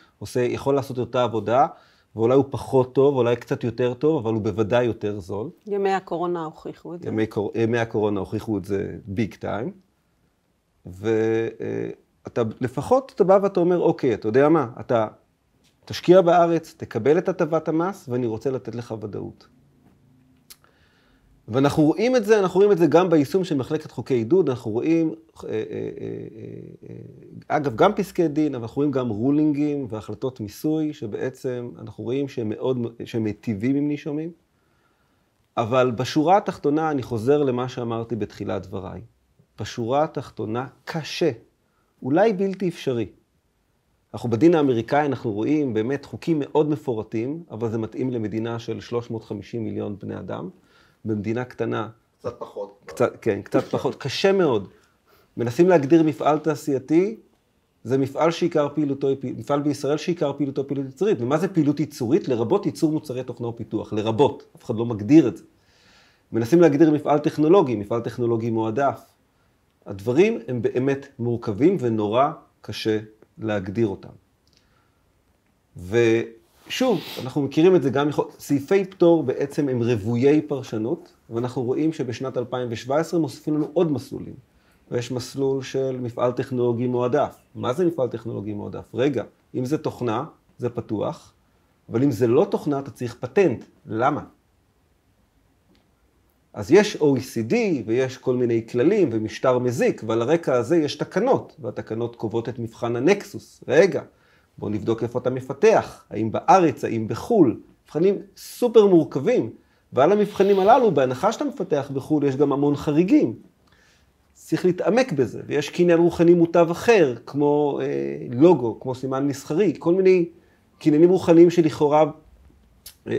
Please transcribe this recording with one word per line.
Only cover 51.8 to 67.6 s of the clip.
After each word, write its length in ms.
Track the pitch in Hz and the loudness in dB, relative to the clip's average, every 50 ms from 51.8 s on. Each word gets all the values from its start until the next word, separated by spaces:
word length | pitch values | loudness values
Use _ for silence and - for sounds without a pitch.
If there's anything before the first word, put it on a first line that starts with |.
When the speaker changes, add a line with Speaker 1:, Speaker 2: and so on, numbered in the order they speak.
| 107 107 - _ _ _ _ _ | -6 -8 -12 _ _ _ _ _
Speaker 3:
קצת 200 | - - - - | -12 -12 -10 -10
פחות. 440 | - - - 110 101 - - _ _ | -16 -14 -12 -12 -12 -12 -14 _ _
Speaker 1:
קצת, 260 | - - - 120 107 - - | -20 -2 0 0 0 0 -4
כן, 200 | - 117 101 98 | -4 -4 -4 -4
קצת 220 | 98 - - 143 - | -6 -4 -2 -4 -2
פחות. 300 | - - - - 135 113 | -2 -6 -4 -4 -4 -6
קשה 380 | - - 135 - - - 196 | -6 -8 -8 -6 0 2 2
מאוד. 360 | 196 196 180 147 120 104 95 95 - _ _ _ _ _ _ _ _ _ _ _ _ | 4 4 2 2 2 0 -4 -6 -16 _ _ _ _ _ _ _ _ _ _ _ _
מנסים 320 | - 120 120 120 - 175 185 | -6 -6 -4 2 2 4 6
להגדיר 340 | 180 165 135 135 170 165 | 6 4 4 6 4 6
מפעל 360 | 160 156 143 - 123 139 151 151 | 6 4 0 0 0 0 0 0
תעשייתי, 800 | 151 160 151 135 - - 139 123 127 - 156 165 190 214 226 - - _ _ _ _ _ _ _ _ _ _ _ _ | 0 -4 -4 -4 -4 -4 -4 -4 -2 2 2 2 2 2 -4 -10 -16 _ _ _ _ _ _ _ _ _ _ _ _
זה 140 | 117 131 135 | -2 0 0
מפעל 320 | 139 123 - 135 147 170 | 0 -2 0 0 0 0
שעיקר 380 | 165 - 175 165 - 156 147 143 147 | 2 0 -2 0 0 0 0 0 -2
פעילותו 340 | 156 151 139 139 139 143 139 | -4 -2 -2 -2 -2 -2 -2
היא 80 | 139 135 | -2 -2
פי-, 120 | - 127 | -6 -10
מפעל 280 | 113 - 113 - 143 147 | -10 -10 -4 -4 -2 -2
בישראל 360 | 143 151 135 120 - 135 151 | 0 -2 -4 -2 -2 -2 -2
שעיקר 360 | 151 - - 170 - 160 139 | -2 -2 -4 -4 -2 -2 -4
פעילותו 300 | 135 - 151 139 139 - | -2 -4 -4 -4 -4 -6
היא 60 | 131 - | -6 -6
פעילות 180 | 139 139 139 | -6 -6 -6
ייצורית. 340 | 131 - - 185 220 190 120 | -8 -6 -4 -2 0 0 0
ומה 180 | 120 120 143 160 | 0 0 0 0
זה 100 | 185 185 | 0 0
פעילות 320 | 196 165 147 139 143 147 | 0 0 2 2 0 -2
ייצורית? 480 | 156 - - - 131 123 143 202 - 143 | -4 -6 -6 -6 -2 0 0 0 0 0
לרבות 380 | 127 110 117 107 170 208 202 | -2 -2 0 0 0 0 0
ייצור 260 | 160 - - - 156 | -4 -4 -2 -2 -2
מוצרי 320 | 156 151 - - 123 127 127 | -2 -2 -6 -8 -10 -10 -8
תוכנה 220 | - 117 - 120 | -10 -10 -8 -8
ופיתוח. 460 | 117 113 - 107 - - 104 - - | -8 -8 -10 -10 -8 -6 -6 -6 -4
לרבות. 520 | 107 107 104 110 113 107 143 120 - - - _ _ | -6 -4 -2 -2 2 4 4 4 4 -2 -14 _ _
אף 80 | - - | -20 -8
אחד 120 | - 117 | -6 -4
לא 100 | 107 120 | -4 -4
מגדיר 420 | 117 120 101 104 104 147 165 143 113 | -4 -4 -6 2 6 8 8 8 6
את 80 | 90 | 0
זה. 80 | - - _ _ _ _ _ _ _ _ _ _ _ _ _ _ _ _ _ | -6 -14 _ _ _ _ _ _ _ _ _ _ _ _ _ _ _ _ _
מנסים 280 | - 113 117 117 170 175 | -4 -4 0 4 6 8
להגדיר 300 | 175 160 139 143 165 160 | 8 6 8 6 6 6
מפעל 280 | 151 143 - - 143 151 | 6 2 2 2 0 2
טכנולוגי, 580 | 151 160 - 147 151 151 185 202 | 2 -2 0 2 4 6 6 6